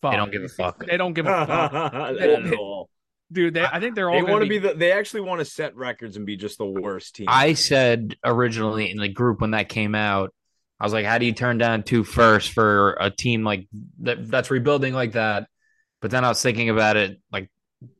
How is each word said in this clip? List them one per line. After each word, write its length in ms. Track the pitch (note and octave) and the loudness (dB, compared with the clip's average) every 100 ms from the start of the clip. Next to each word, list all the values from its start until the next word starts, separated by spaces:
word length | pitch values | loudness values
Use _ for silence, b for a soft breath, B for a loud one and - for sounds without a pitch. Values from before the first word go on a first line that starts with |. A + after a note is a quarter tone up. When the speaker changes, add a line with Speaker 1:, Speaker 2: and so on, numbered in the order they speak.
Speaker 1:
fuck. 100 | C#3+ | -2
Speaker 2:
They 60 | G#2 | 0
don't 140 | G#2 | -2
give 120 | G2+ | -4
a 60 | F#2 | -8
fuck. 360 | - F2+ - F3 | -4 -4 -4 -4
Speaker 1:
They 120 | F3 | -2
don't 160 | F#3 | -2
give 120 | E3 D#3+ | -2 0
a 200 | F#3 C#3+ | 0 0
fuck. 280 | D#3+ D3+ | 0 0
Speaker 3:
<laughs> 0 | |
Not 440 | C#3+ D3+ B2+ - B3+ | -2 -4 -4 -6 0
Speaker 1:
They, 180 | - - | 4 4
Speaker 3:
at 80 | |
Speaker 1:
they, 120 | - A3 | 2 -4
Speaker 3:
all. 340 | G3 G3 - _ _ _ _ | -4 -10 -12 _ _ _ _
Speaker 1:
dude, 220 | F3 E3+ | 0 0
they, 100 | E3+ | 2
I 160 | D3 E3 | 0 -2
think 160 | A#3 G#3+ | -4 -2
they're 140 | F3+ | 0
all 60 | F3 | 2
Speaker 3:
They 60 | |
Speaker 1:
gonna 120 | F3+ | 2
Speaker 3:
wanna 120 | G#3 G3+ | 2 2
Speaker 1:
be 120 | G#3 | 0
Speaker 3:
be 80 | F#3+ | 0
the, 60 | |
they 180 | D#3 F3 | 2 2
actually 300 | G3+ G#3 A3 | 2 0 -6
wanna 240 | F#3 F3 C#3+ | -6 -6 -6
set 300 | - D3+ G#2+ | -6 -8 -8
records 400 | B2+ A2+ A2+ G#2 | -10 -8 -12 -10
and 80 | G#2 | -10
be 100 | G2 | -8
just 220 | G#2 - | -8 -6
the 80 | G2+ | -6
worst 500 | F#2+ G2+ F#2+ - - | -4 -6 -8 -12 -8
team. 120 | G2+ | 2
Speaker 2:
I 240 | C3 D3 | 4 4
said 640 | D3+ - C3+ B2+ A#2 G#2+ - B2 | 2 2 4 4 2 -2 -4 0
originally 640 | A#2 B2 A2+ A2 G#2+ G2 | 2 0 0 -2 -2 -4
in 60 | G2+ | -4
the 100 | G2+ | -6
group 320 | G2+ A#2+ G#2 | 0 0 0
when 120 | A2 | 0
that 180 | A2 G2 | 0 -2
came 260 | A2+ G#2 G#2+ | -2 -2 0
out, 380 | G#2+ G2 F#2+ - _ _ _ - | 0 0 -2 -8 _ _ _ -6
I 20 | |
was 80 | G#2 | -2
like, 140 | A2 G#2 | -2 0
"How 120 | A#2 | 0
do 80 | A#2+ | 0
you 60 | |
turn 260 | G#2+ B2 A#2 | 0 -2 0
down 240 | A#2 A2+ | 0 0
two 200 | - A#2+ | 0 0
firsts 460 | G2+ B2 A#2 G#2 - | 2 6 8 6 4
for 460 | - G#2+ G2+ G2+ - | 2 4 6 4 2
a 100 | G2 | -2
team 360 | - B2 A2+ G#2+ | -2 -2 0 -2
like 240 | G2 G2 G#2+ - - | -4 -6 -18 -18 -8
that, 300 | A#2+ - A2 | -6 -6 -2
that's 220 | C3 A#2 | -2 0
rebuilding 420 | C3 C3 D3 C3 | 0 2 0 0
like 200 | B2+ A#2+ | -2 -2
that?" 340 | A2+ A2 G#2 A2 _ _ _ _ _ | -2 -2 -2 -6 _ _ _ _ _
But 100 | G#2+ | -4
then 140 | B2+ B2 | 0 2
I 20 | |
was 140 | A2+ | 2
thinking 280 | C3 A#2 A2+ | 0 0 0
about 280 | A2 G#2+ G#2+ | 4 4 4
it, 240 | G2 G2 _ | 0 -4 _
like, 180 | G2 F#2+ _ _ _ B2 _ | -10 -10 _ _ _ -20 _